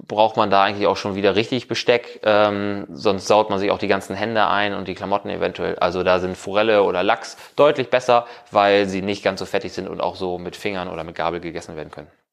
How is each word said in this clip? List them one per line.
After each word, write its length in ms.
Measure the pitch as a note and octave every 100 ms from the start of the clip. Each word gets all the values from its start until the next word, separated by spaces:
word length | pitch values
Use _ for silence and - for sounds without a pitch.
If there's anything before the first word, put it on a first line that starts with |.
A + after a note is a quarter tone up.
| -
braucht 300 | G#2 A2 A#2
man 120 | G#2
da 140 | G2
eigentlich 240 | G2 G2+ F#2
auch 80 | F#2+
schon 200 | G#2 G2
wieder 200 | G2 F#2+
richtig 320 | A#2 B2+ -
Besteck, 540 | A#2 - A#2+ - -
ähm, 640 | G#2+ G#2 G#2 G2+ G2+ G2+ -
sonst 380 | D2 G#2+ F#2+ -
saut 220 | G#2+ G#2+
man 100 | G2
sich 100 | G2
auch 100 | F#2
die 100 | G2
ganzen 260 | G2 - F#2+
Hände 320 | G#2+ A2 F2
ein 280 | G2 G#2 G2
und 120 | F#2+
die 80 | F2+
Klamotten 340 | G2 G2+ G#2
eventuell. 480 | F2+ F2+ F2+ F2+ F2+
Also 240 | F2 F2+
da 160 | F2+ F2+
sind 180 | F#2 F2+
Forelle 460 | G2 G2+ A2 G#2
oder 200 | F#2 F2+
Lachs 320 | G2 A#2 - - - -
deutlich 320 | D3 D3 A#2+
besser, 360 | B2+ B2 A#2+ - - -
weil 380 | G#2 G2+ G2+ G2
sie 140 | F#2+
nicht 240 | G2 G2 G2
ganz 160 | F#2+
so 40 | F#2+
fettig 280 | G2 F2+
sind 160 | - F#2
und 100 | F2
auch 160 | F2+ F2+
so 220 | F#2 F2
mit 180 | F2+ -
Fingern 320 | G#2 F#2+ F2+
oder 160 | E2
mit 120 | E2 E2
Gabel 260 | E2 E2+
gegessen 340 | E2+ E2+ F2 D#2+
werden 160 | D2+
können. 180 | - D2 _ _